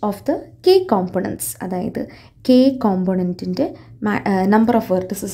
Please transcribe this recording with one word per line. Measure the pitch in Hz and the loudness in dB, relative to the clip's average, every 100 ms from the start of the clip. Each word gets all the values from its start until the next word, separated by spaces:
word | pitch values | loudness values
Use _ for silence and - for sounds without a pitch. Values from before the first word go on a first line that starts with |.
| 208 | -6
of | 202 - | -4 -4
the | - - - 359 | -6 -8 -2 4
k | 381 370 | 4 4
components, | 196 185 185 190 - - - | 0 0 -4 -4 -6 -10 -10
അതായത് | 185 180 - - - - - _ - | -8 -6 -6 -6 -10 -12 -20 _ 2
k | 254 262 262 214 | 4 4 2 0
component-ിൻ്റെ | 185 185 185 180 180 185 180 330 - - - 208 | 0 0 -2 -2 -4 -6 -4 -4 -6 -20 -8 -4
മാ-, | 214 208 | -2 0
ഏഹ്, | 190 190 | 0 4
number | 214 226 233 | 4 4 2
of | 226 | 0
vertices | 185 185 196 202 | -2 -2 -8 -6